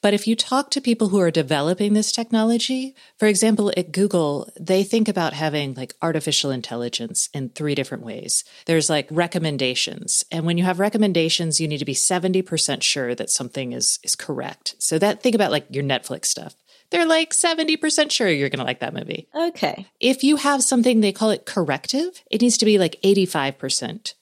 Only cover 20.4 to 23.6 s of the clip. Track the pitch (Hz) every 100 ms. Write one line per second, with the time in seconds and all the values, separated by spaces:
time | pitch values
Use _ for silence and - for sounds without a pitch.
20.4 | 285 277 247 254 240 226 208 196 220 208
21.4 | - - 156 143 - 262 349 359 _ 214
22.4 | 240 220 220 208 170 - 196 202 180 160
23.4 | 139 135